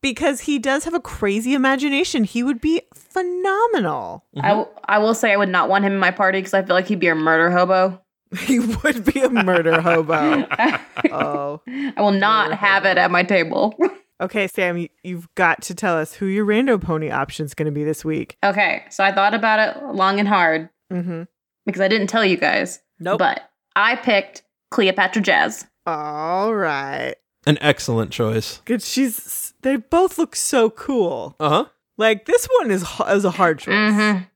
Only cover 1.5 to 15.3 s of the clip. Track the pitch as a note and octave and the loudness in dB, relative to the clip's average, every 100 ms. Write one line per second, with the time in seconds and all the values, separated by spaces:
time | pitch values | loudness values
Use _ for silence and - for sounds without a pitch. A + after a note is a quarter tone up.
1.5 | C#4 C4 C4+ D4 C#4 F4+ C4+ G#3+ A#3 B3 | 0 2 0 0 0 0 0 -2 -2 -2
2.5 | A#3+ D4+ E4 - - _ - F4+ F4+ F#4+ | -2 0 -2 -4 -20 _ -6 -4 -2 -2
3.5 | G4 A#4 G4 F3+ C#3 F#2 - _ - F#3+ | 0 2 0 0 -4 -8 -12 _ -4 0
4.5 | G#3 - - - G#3 G#3+ A3 A3+ G3+ G3 | 0 0 -8 0 2 2 2 2 2 2
5.5 | F3+ C#3 F#3+ G3+ G3 F#3 F#3 F#3+ F#3+ F#3 | 2 2 2 2 2 0 2 0 0 0
6.5 | G3 F#3+ F#3 F#3 G3+ F3 D#3+ D#3 D#3+ E3+ | -2 2 0 0 0 0 2 2 4 4
7.5 | F3+ F3+ F#3 F#3+ F#3 _ _ _ F#3 - | 2 2 4 2 -2 _ _ _ -10 0
8.5 | B3+ A3+ G#3 D4+ B3 G3 C#4 B3+ A#3 F#3 | 0 0 -2 -2 0 -2 0 0 2 2
9.5 | F3 E3 E3 E3+ E3 D#3 D#3+ D3+ D3 - | 2 2 2 2 2 2 0 2 0 -2
10.5 | - B3+ - - - - - D3 C#3+ C#3+ | 0 0 0 -8 -4 -4 -2 -4 -4 -6
11.5 | D3+ - B3+ C#4 - G#3 G3 G3+ A3 E3+ | -8 -12 -8 -6 0 2 2 2 2 0
12.5 | E3 G3+ G3 F#3+ F3+ F3+ F3+ F3+ F#3+ E3 | 0 2 2 2 2 2 2 2 0 0
13.5 | - A3 - F#4 - _ _ F#3+ A3 F#3+ | 0 -2 0 -2 -2 _ _ -6 -4 -4
14.5 | - F3+ F3 E3+ _ F#3 F3 E3+ | -2 -2 -2 -6 _ -12 -12 -10